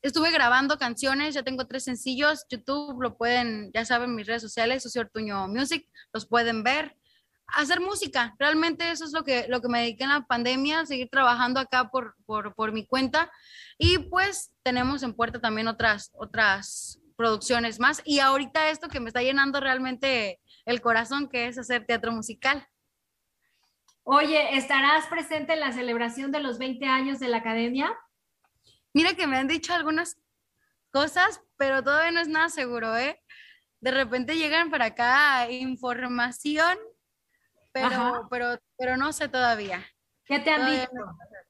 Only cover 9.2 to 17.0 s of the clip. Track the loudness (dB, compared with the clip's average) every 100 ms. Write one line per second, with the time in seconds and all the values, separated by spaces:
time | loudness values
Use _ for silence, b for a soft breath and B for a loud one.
9.2 | 0 -2 0 -2 0 0 0 -2 0 0
10.2 | 0 0 0 0 0 0 -2 -6 -2 4
11.2 | 4 4 2 0 0 0 0 -2 -6 _
12.2 | -6 -6 -6 -4 -4 -4 -2 0 2 0
13.2 | 0 B B B B 2 4 4 2 0
14.2 | 2 -2 -12 _ -2 0 0 -2 -4 -2
15.2 | -2 0 -2 -2 -4 2 2 2 -4 -14
16.2 | -8 2 2 2 -4 -12 -12 -16